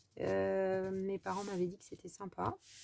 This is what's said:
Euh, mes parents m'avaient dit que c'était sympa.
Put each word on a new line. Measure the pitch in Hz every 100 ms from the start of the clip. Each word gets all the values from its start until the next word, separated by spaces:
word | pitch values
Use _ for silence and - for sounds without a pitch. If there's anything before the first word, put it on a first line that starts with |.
| - -
Euh, | 190 196 190 190 190 190 190
mes | 190 190 196
parents | 196 190
m'avaient | 202 190 180
dit | 196
que |
c'était | - - 180
sympa. | - 196 - 185 381 - -